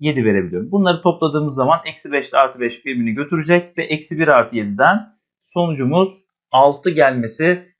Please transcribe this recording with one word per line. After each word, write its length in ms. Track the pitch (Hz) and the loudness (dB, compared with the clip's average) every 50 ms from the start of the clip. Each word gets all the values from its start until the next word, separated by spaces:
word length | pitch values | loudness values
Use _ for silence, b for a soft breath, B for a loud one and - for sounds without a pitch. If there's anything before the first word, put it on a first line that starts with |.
yedi 240 | 147 151 143 131 113 | -4 -2 0 0 2
verebiliyorum. 460 | 107 101 98 90 87 90 90 107 151 | 2 2 2 0 -2 -4 -6 -6 -4
Bunları 320 | 190 202 190 180 170 165 - | -2 0 2 2 0 0 0
topladığımız 520 | 180 165 - 175 156 143 151 151 151 131 | -2 -2 0 -2 -2 -2 -2 -4 -4 -4
zaman 260 | 135 127 139 160 160 - | -2 0 0 0 0 -2
eksi 260 | 156 156 - - 156 143 | -8 -16 -14 -12 -4 -4
beş 180 | 139 127 - | -4 -4 0
ile 80 | - 135 | 2 2
artı 220 | 135 131 123 123 | 2 2 0 -4
beş 260 | 123 117 104 - - | -6 -6 -6 -8 -10
birbirini 260 | 139 131 123 117 117 107 | -8 -4 -4 -4 -4 -4
götürecek 640 | 127 147 - 180 160 151 156 175 175 175 175 - - | -4 -6 -4 -4 -4 0 2 2 2 2 -2 -8 -8
ve 60 | - | -6
eksi 340 | - 156 156 - - 170 156 | -6 -6 -6 -6 -8 -4 -2
bir 100 | 165 151 | 2 4
artı 280 | 143 123 113 113 120 | 4 4 4 2 -2
yediden 600 | 113 104 104 101 101 135 165 196 220 214 - _ _ _ _ _ _ _ | -6 -4 -4 -2 2 2 2 2 2 -2 -8 _ _ _ _ _ _ _
sonucumuz 840 | _ - 180 175 165 156 135 131 127 151 180 190 190 - _ _ _ _ _ _ _ | _ -6 -4 -2 -2 -2 -2 -2 0 2 2 0 0 -2 _ _ _ _ _ _ _
altı 400 | - 131 139 143 143 143 - 185 | 2 4 4 4 2 0 -4 -2
gelmesi 840 | 160 156 147 135 127 123 117 110 - - 156 175 180 180 180 _ _ _ | 2 2 2 2 2 0 -6 -6 -6 -2 0 0 0 -2 -4 _ _ _